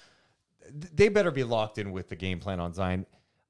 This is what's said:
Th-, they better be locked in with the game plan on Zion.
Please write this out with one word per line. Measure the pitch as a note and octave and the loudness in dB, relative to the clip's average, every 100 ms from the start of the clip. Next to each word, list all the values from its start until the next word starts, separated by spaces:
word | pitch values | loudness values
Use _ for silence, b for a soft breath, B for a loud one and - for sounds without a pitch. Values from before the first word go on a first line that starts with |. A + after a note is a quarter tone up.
| b b b b _ _ | b b b b _ _
Th-, | - D3 F3 | -18 -16 -6
they | D#3 G#3 | 4 6
better | G#3 F3 | 6 2
be | C3+ | 0
locked | A#2+ A#2 G#2+ - | 0 0 0 -4
in | G2+ | -6
with | F#2+ F2 | -6 -8
the | F2+ | -6
game | F#2 F2 | -4 -4
plan | F#2+ F#2 | -4 -4
on | F2 | -4
Zion. | E2+ F#2 F2+ F#2+ _ _ _ _ | -2 -2 -2 -4 _ _ _ _